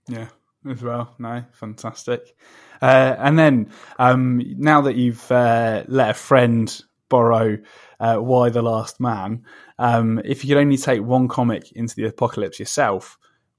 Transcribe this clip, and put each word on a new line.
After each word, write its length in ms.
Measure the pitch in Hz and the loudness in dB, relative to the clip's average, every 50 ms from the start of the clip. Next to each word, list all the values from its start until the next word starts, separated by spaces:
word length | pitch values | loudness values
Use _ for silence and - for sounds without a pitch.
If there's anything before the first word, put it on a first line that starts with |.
| _ - | _ -12
Yeah, 200 | 120 113 113 113 _ _ _ _ _ _ - 139 | -12 -12 -12 -14 _ _ _ _ _ _ -14 -12
as 120 | 131 110 | -12 -10
well. 320 | 120 120 117 120 120 - _ - | -8 -8 -6 -8 -8 -10 _ -14
No, 240 | 117 113 120 120 120 - | -12 -10 -10 -12 -12 -16
fantastic. 840 | _ _ - 107 107 - - 117 - - - - 123 117 - - _ _ _ - - - - - - - | _ _ -16 -16 -14 -14 -14 -14 -14 -10 -6 -6 -6 -6 -8 -14 _ _ _ -20 -20 -20 -20 -20 -8 0
Uh, 360 | 131 131 131 131 131 131 127 - | 4 6 6 6 6 4 0 0
and 200 | 127 143 151 160 | 2 2 4 6
then, 320 | 160 151 135 117 104 - - - - - - - | 6 6 4 2 0 -4 -10 -18 -20 -14 -2 2
um, 440 | 127 127 127 127 127 127 123 123 120 - 101 - | 2 4 4 2 2 0 0 -2 -2 -4 -6 -2
now 240 | 143 151 151 147 | 0 2 2 2
that 120 | 139 139 131 | 2 0 0
you've, 360 | 123 123 120 117 113 - - | 0 0 -2 -2 -4 -4 0
uh, 520 | 127 123 123 117 117 117 117 113 110 101 - - | 0 2 2 2 2 2 0 0 -2 -4 -6 -2
let 220 | 127 131 123 107 | 0 0 0 0
a 40 | 107 | -2
friend 680 | - - - 139 131 123 120 117 117 110 104 - - - _ _ _ _ _ | -4 0 2 4 4 4 4 2 0 -2 -4 -6 -12 -18 _ _ _ _ _
borrow, 500 | 131 123 117 117 117 113 113 110 107 107 - - - - - - _ - | 2 2 4 4 2 2 2 0 -2 -4 -8 -18 -20 -20 -20 -20 _ -4
uh, 200 | 113 113 113 107 | -2 -2 0 0
Y 300 | 117 123 127 127 123 120 | 0 0 2 2 2 2
the 120 | 113 120 | 0 0
Last 380 | 117 117 113 110 107 - - - | -2 -2 -2 -4 -6 -8 -8 -6
Man, 440 | 131 120 113 101 92 101 113 120 - - - - - - _ - | -6 -4 -4 -6 -6 -8 -10 -10 -12 -18 -20 -20 -20 -20 _ -4
um, 400 | 120 120 120 117 113 113 110 113 - | -2 0 0 0 0 0 -2 -2 -4
if 200 | - 135 - - | -6 -8 -6 -2
you 100 | 131 143 | 2 2
could 60 | 143 | 4
only 160 | 143 143 139 | 4 4 2
take 260 | 131 - 143 127 107 | 0 0 -2 -2 -2
one 240 | 104 120 127 127 127 123 | 0 0 0 0 0 0
comic 440 | - - 123 117 110 - - - | -2 -2 -2 -2 -2 -4 -8 -14
into 240 | _ 113 117 117 - | _ -10 -10 -8 -6
the 80 | - 110 | -6 -6
apocalypse 560 | 110 - - 127 110 - 120 104 87 - - | -8 -4 -4 -6 -4 -4 -6 -6 -8 -8 -12
yourself, 580 | 104 - - - 143 110 98 92 - - - _ _ _ _ _ _ _ _ | -12 -6 -4 -2 -2 -2 -2 -4 -8 -12 -20 _ _ _ _ _ _ _ _